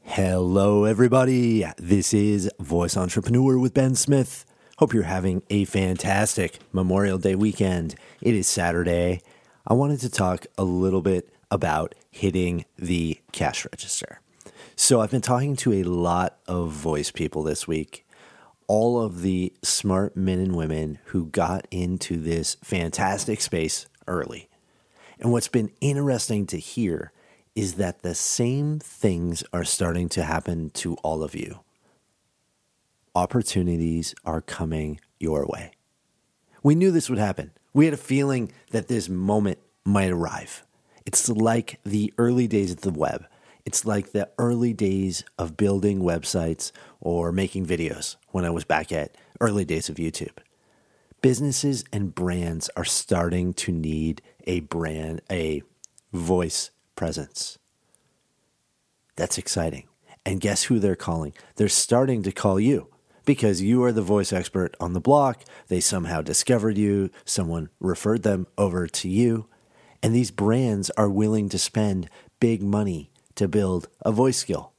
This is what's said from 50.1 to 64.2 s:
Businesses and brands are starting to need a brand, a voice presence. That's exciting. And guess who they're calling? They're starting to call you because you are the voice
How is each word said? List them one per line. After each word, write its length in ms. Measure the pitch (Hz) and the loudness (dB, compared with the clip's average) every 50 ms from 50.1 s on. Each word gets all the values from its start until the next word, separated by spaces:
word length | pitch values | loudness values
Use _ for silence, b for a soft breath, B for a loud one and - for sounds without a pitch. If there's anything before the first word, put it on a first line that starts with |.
| - - - - _ - _ _ b b b b b b b b b b b b b _ | -4 -6 -10 -10 _ -20 _ _ b b b b b b b b b b b b b _
Businesses 600 | - 131 127 113 147 143 123 - - 143 135 113 - - | 2 2 2 2 -2 -2 -2 0 -2 -2 -2 -2 -6 -6
and 240 | - 104 101 90 80 | -4 -4 -4 -4 -4
brands 540 | - 90 90 87 90 87 85 82 80 - - - | -4 -4 -2 -2 -2 -2 -4 -4 -6 -6 -8 -8
are 80 | - 82 | -6 -4
starting 720 | - - - - - 98 87 87 85 87 90 90 90 90 | -2 -4 -4 0 0 0 0 2 0 0 0 0 -2 -2
to 180 | - - - | -4 -4 -4
need 480 | 87 82 78 78 78 78 78 80 76 - b b b b - | -4 -2 -2 -2 -2 0 -2 -2 -2 -4 b b b b -6
a 140 | 90 90 87 | -4 -4 -4
brand, 640 | 78 - - 85 82 80 78 78 80 80 82 82 _ - | -4 -6 -6 -4 -4 -4 -4 -6 -6 -6 -8 -10 _ -6
a 320 | 95 87 80 78 78 71 - _ _ _ - _ _ _ _ _ | -4 -2 -2 -2 -4 -4 -6 _ _ _ -20 _ _ _ _ _
voice 580 | - 87 85 82 92 90 87 80 - - - - _ _ _ _ _ | -8 -6 0 0 2 2 2 0 -4 -6 -6 -8 _ _ _ _ _
presence. 640 | - - 80 - - 71 - _ - - - - _ _ _ _ _ _ _ _ _ _ _ _ _ _ _ _ _ _ _ _ _ _ _ _ _ _ _ _ _ _ _ _ | -6 -6 -4 -4 -6 -10 -10 _ -12 -12 -12 -12 _ _ _ _ _ _ _ _ _ _ _ _ _ _ _ _ _ _ _ _ _ _ _ _ _ _ _ _ _ _ _ _
That's 200 | - 85 90 - | -6 -4 -4 -4
exciting. 500 | - - - - 92 82 82 73 65 - _ _ _ B B B B _ | -6 -4 -4 -4 -2 -2 -4 -4 -8 -16 _ _ _ B B B B _
And 160 | - 98 92 | -6 -4 0
guess 220 | 82 104 101 - | 0 0 0 0
who 160 | - - 127 110 | 0 2 2 4
they're 180 | 98 101 90 | 4 2 0
calling? 380 | - - - 82 82 78 73 B B B B B | 0 -2 -4 -4 -4 -4 -6 B B B B B
They're 120 | - 107 98 | 0 0 2
starting 540 | - - - - 120 120 135 135 127 110 | 2 0 2 4 4 4 4 2 0 0
to 100 | 95 - | -2 -4
call 260 | - - - 104 95 95 | -4 0 2 2 4 4
you 300 | 107 131 143 98 - - b b b b b b b | 4 4 2 2 -2 -8 b b b b b b b
because 340 | - 143 - 117 107 98 87 | 2 2 4 4 2 2 2
you 220 | 95 101 120 127 | 2 2 4 4
are 100 | 123 123 | 4 2
the 80 | 113 110 | 2 0
voice 320 | 98 87 104 104 | 0 2 2 2